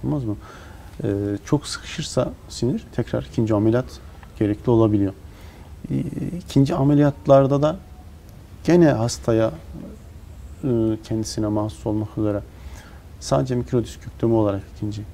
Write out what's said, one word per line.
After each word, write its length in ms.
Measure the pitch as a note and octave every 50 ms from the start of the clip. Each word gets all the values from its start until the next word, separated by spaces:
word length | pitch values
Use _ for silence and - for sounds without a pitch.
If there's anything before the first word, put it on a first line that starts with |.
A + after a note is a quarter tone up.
| -
olmaz 200 | B2+ D3+ D3 B2
mı? 120 | G#2+ G#2 - - - - - - - - - - - - - -
Ee, 40 | G#2+ G2+ G2+ G2+ G2+ G2+ G2+ -
çok 220 | - D3+ C#3+ -
sıkışırsa 640 | - - - - - - - D3+ - - C3 - - E2 - - -
sinir 380 | - - A#2 A#2+ E3 A#2 - - -
tekrar 260 | - A2+ - - A2+ - -
ikinci 220 | - - A2+ A2 A2+
ameliyat 300 | G#2 G#2+ A2+ A2+ B2 B2+ - - - - - - - - - - -
gerekli 320 | A2 G2+ G#2 - - B2+
olabiliyor. 420 | A#2+ A2+ A2+ G#2+ G#2+ G2+ G2+ F#2+ F#2+ - - - - - - - - - - - - - - -
Ee, 40 | C#3 C3+ - C#3 - - - - - F3
ikinci 360 | - - - C3+ C#3 C3+ -
ameliyatlarda 880 | - C#3 C#3+ D3 D3 D3 C#3+ C#3 - - C#3+ C#3 C3+ C#3 C3 C#3+ C#3
da 140 | D3 D3+ F3 F#3+ - - - - - - - - - - - - - - - - -
gene 240 | - E3 F3 E3+ D3
hastaya, 600 | C3 A2 A2+ A#2 - - - - A2+ A2+ A2 A2+ D#3+ - - - - - - - - - - - - - - - - - - - - - -
e, 40 | C#3 A#2+ A2+ A2+ A2 A2 A2 -
kendisine 420 | - A2+ A2 A2 - - A2 A2
mahsus 400 | G#2 G#2+ G#2 G#2+ A2 - - -
olmak 320 | G#2+ G#2+ G#2+ G#2+ G#2 - -
üzere 220 | G#2+ G#2 G2+ G2+ - - - - - - - - - - - - - - - -
sadece 340 | - - C3+ C#3 C#3 C3 B2+
mikrodisk 460 | B2 A#2 - C3 B2 A2 - - - -
yükleme 300 | - - - - A#2 A2+
olarak 280 | A2 G#2+ G#2 G2 G2 - - -
ikinci 260 | - G#2+ G#2+ G2+ G#2 G#2+ G#2